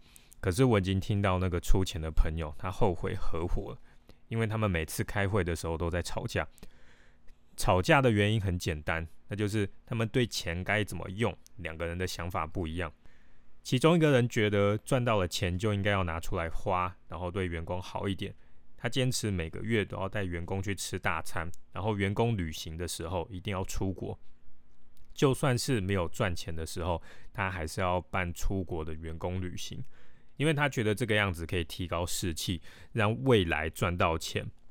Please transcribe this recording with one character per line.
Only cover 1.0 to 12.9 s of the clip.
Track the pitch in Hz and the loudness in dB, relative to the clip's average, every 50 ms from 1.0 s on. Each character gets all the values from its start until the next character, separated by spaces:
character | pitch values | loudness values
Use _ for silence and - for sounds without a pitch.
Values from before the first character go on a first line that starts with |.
听 | - - 104 101 101 | 2 2 2 2 4
到 | 98 92 92 | 4 4 2
那 | 92 92 | 2 0
个 | 85 87 | 0 0
出 | - - - 101 95 | 6 8 8 8 8
钱 | - - 82 | 4 0 -4
的 | 78 80 | -6 4
朋 | 78 - - 85 78 | 4 4 4 4 2
友， | 82 80 76 73 - | -2 -4 -4 -6 -6
他 | - 92 | -6 -6
后 | 87 - - 101 87 | 0 4 4 4 4
悔 | - - 92 - | 2 -2 -2 0
合 | - - - - 82 82 | 2 4 4 4 4 2
伙 | - - - - - - | 2 2 0 0 -4 -10
了， | - - - - - - - - - - - | -12 -14 -18 -20 -20 -20 -20 -20 -20 -12 -6
因 | 120 113 | -2 0
为 | 113 | 0
他 | 107 110 110 | 0 2 2
们 | 110 104 | 2 2
每 | 92 82 80 | 2 2 0
次 | - - - 113 | -2 -2 -4 -4
开 | - - 104 101 | -2 0 0 0
会 | 98 92 107 87 | 2 2 2 2
的 | 82 82 | 2 0
时 | - - | -2 -2
候 | 82 82 80 | -4 -2 -2
都 | 87 85 | -2 0
在 | 82 87 87 | 0 -2 -2
吵 | - - - - | -2 -2 -4 -4
架。 | - - - 80 - - - - - - - - - - - - - - - - - - - - - - | -2 -2 -2 -2 -4 -6 -12 -16 -16 -16 -16 -18 -20 -20 -20 -20 -20 -20 -18 -18 -18 -18 -18 -20 -18 -4
吵 | - - - 101 90 | 0 2 4 4 4
架 | 92 - 165 143 131 | 6 6 6 8 8
的 | 127 | 6
原 | 113 101 101 104 110 | 6 6 4 4 4
因 | 113 | 2
很 | 98 101 87 87 | 2 0 -2 0
简 | - - 82 76 73 | -2 -2 -4 -4 -2
单， | - 87 82 82 - - - - - | -2 -2 -2 -4 -6 -12 -16 -12 -8
那 | 107 | -4
就 | 98 107 | -2 -2
是 | 104 98 110 101 92 - - - | 0 0 0 -2 -2 -4 -10 -10
他 | - - | -8 -4
们 | 113 113 110 | -2 -2 0
对 | - 135 123 | 2 2 2
钱 | 120 - - - - 85 87 92 | 2 0 -4 -4 -4 -4 -4 -2
该 | - 101 107 107 | 0 0 0 0
怎 | - - | -2 -4
么 | 90 85 - | -8 -8 -8
用， | 92 101 117 104 85 - - - - | -4 -2 -2 -2 -2 -4 -10 -16 -14
两 | - 85 82 78 | -10 -10 -8 -6
个 | 80 85 | -6 -4
人 | 85 85 | -4 -2
的 | 87 92 | -2 -2
想 | 90 - - 98 87 | -2 -4 -4 -6 -4
法 | 87 98 82 | -4 -4 -4
不 | 76 - 101 90 | -2 -2 -4 -4
一 | 80 80 | -2 -2
样。 | 85 87 80 | -4 -4 -6